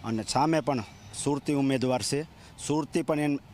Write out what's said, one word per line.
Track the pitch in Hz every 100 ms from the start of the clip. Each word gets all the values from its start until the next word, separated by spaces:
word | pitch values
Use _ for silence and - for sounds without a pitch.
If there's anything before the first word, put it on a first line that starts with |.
અને | - 113
સામે | 107 135 151 160
પણ | 139 131 101 - - -
સુરતી | 147 143 -
ઉમેદવાર | 143 135 131 127 127
છે. | - 139 160 - - - -
સુરતી | 151 147 170
પણ | 160 151
એન | 147 139 -